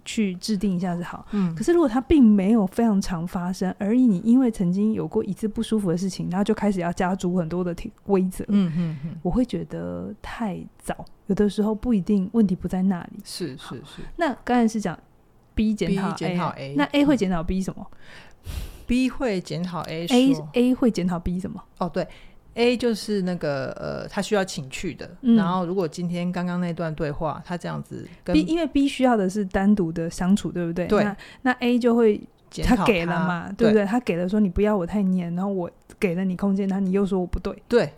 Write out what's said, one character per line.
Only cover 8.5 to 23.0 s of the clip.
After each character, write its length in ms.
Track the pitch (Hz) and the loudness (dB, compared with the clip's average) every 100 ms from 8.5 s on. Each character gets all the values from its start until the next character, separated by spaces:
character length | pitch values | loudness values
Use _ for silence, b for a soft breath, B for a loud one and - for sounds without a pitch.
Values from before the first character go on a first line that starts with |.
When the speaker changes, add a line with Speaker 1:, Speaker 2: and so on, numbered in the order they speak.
| 202 180 | 2 2
Speaker 2:
嗯， 220 | 160 165 156 | 0 -4 -6
嗯。 120 | 156 160 | -10 -6
Speaker 1:
我 100 | 180 | -2
会 140 | 208 | 0
觉 200 | 247 175 | 0 -2
得 500 | 160 165 175 175 190 214 | -6 -8 -8 -8 -10 -12
太 360 | - - 220 170 - - | -14 -8 -6 -6 -10 -14
早， 260 | - 170 - - - | -10 -10 -12 -16 -4
有 80 | |
的 120 | 190 208 | 2 2
时 160 | 185 | 2
候 120 | 208 | -2
不 180 | 208 247 | -2 0
一 80 | 214 | 0
定 300 | 170 208 185 | 2 0 2
问 140 | 233 202 | 4 4
题 80 | |
不 120 | 180 180 | 2 -2
在 140 | 185 | 0
那 220 | 190 175 - | 0 0 -4
里。 60 | - | -16
Speaker 2:
是， 260 | - - 165 | -14 -10 -8
是， 80 | 135 | -10
Speaker 1:
好， 160 | - | -12
Speaker 2:
是。 280 | 131 147 - - - | -14 -14 -14 -14 -4
Speaker 1:
那 160 | 320 - | -2 -2
刚 120 | - 240 | 0 2
才 100 | 226 | 2
是 140 | 220 | 0
讲 180 | 202 - _ _ _ _ _ | -4 -8 _ _ _ _ _
B 200 | - 214 | -2 0
检 200 | 208 170 196 | 0 0 0
讨 120 | 185 | -2
A， 20 | |
Speaker 2:
B 60 | 165 | -2
检 220 | - 175 | -2 -2
讨 100 | 156 | -2
A。 240 | - 135 | -6 -6
Speaker 1:
那 100 | 202 | -2
A 200 | 285 285 | 0 4
会 100 | 285 | 4
检 160 | 262 185 | 4 2
讨 120 | 170 | 0
B 180 | 165 185 | 0 -2
什 140 | 185 | -4
么？ 120 | - - B B B B - - - - - - | -8 -14 B B B B -18 -12 -10 -10 -14 -2
Speaker 2:
B 240 | 247 254 | 0 0
会 280 | - 262 190 | 0 -2 -2
检 240 | - 156 | -4 -6
讨 200 | 180 170 | -6 -6
A 240 | - 165 175 | -8 -8 2
说 100 | 247 | 4
Speaker 1:
A，A 580 | 269 254 160 247 247 | 4 2 -2 0 2
会 160 | 254 247 | 2 2
检 160 | - 180 | 2 -2
讨 120 | 175 | -2
B 200 | 185 180 | -4 -4
什 120 | 185 | -6
么？ 120 | 180 - - | -12 -16 -8
Speaker 2:
哦， 140 | 175 | -6
对， 160 | 185 - B B B - | -4 -6 B B B -14
A 200 | - 240 | 0 0
就 200 | 240 240 | 2 0
是 260 | 220 | -2